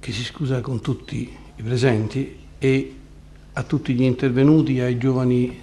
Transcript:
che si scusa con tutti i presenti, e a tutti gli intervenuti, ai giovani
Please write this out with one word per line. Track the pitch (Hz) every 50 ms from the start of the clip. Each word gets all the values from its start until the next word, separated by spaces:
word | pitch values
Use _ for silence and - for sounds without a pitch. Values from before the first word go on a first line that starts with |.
che | - -
si | 107 104 120
scusa | - - - 156 127 131 127 -
con | 143 131 113
tutti | - - 127 - - - - 117 120 - - - - - -
i | - 110
presenti, | 110 123 123 120 135 117 107 110 107 - 131 139 - - - - - - -
e | - 135 131 135 135 - - - - - - - - - - - - - -
a | - 123
tutti | - - 139 - - 131
gli | 120 131
intervenuti, | 131 127 127 139 135 123 127 135 143 156 160 156 151 131 127
ai | 123 123 127
giovani | 120 117 135 131 127 127 123 123 123 123 123 123 -